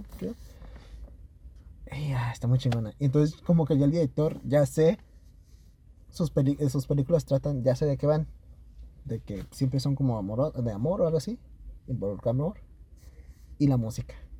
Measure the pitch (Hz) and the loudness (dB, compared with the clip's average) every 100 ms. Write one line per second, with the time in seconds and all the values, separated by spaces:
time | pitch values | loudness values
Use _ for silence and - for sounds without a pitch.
0 | 214 - 185 240 - - - - - - | -12 -10 -10 -10 -16 -20 -18 -20 -18 -18
1 | - - - - - - - - - 139 | -18 -20 -20 -20 -20 -20 -20 -20 -14 -8
2 | 147 131 120 120 120 127 127 117 110 - | -6 -4 -4 -2 2 2 2 -2 -2 -2
3 | 143 143 151 156 - 170 151 147 143 170 | 2 4 2 0 2 4 4 4 4 4
4 | 151 139 151 - 127 143 139 - 160 214 | 0 2 0 -2 2 4 4 4 4 4
5 | - - - - - - - - - - | -4 -20 -20 -20 -20 -20 -20 -20 -20 -20
6 | - - 160 - 135 143 147 143 - 143 | -14 -4 -2 2 2 2 0 0 0 0
7 | 131 170 - 135 147 143 120 127 151 135 | 2 2 2 -2 0 0 0 2 0 0
8 | 143 151 156 - - - - - - - | 2 2 0 -8 -20 -20 -20 -20 -20 -16
9 | - 113 - 101 - - 131 131 143 139 | -8 -8 -8 -10 -10 -2 -2 0 0 0
10 | 135 113 98 110 147 - 120 101 131 202 | 0 0 -2 -2 -2 -2 -4 -2 0 2
11 | 170 160 165 240 - - - - - 120 | 2 0 -2 -8 -12 -20 -18 -16 -8 -6
12 | 101 98 - 123 156 214 - - - - | -4 -4 -2 0 -2 -6 -16 -20 -20 -20
13 | - - - - - - 143 127 110 113 | -20 -20 -20 -20 -14 0 2 2 0 -6
14 | - - - - | -10 -12 -18 -18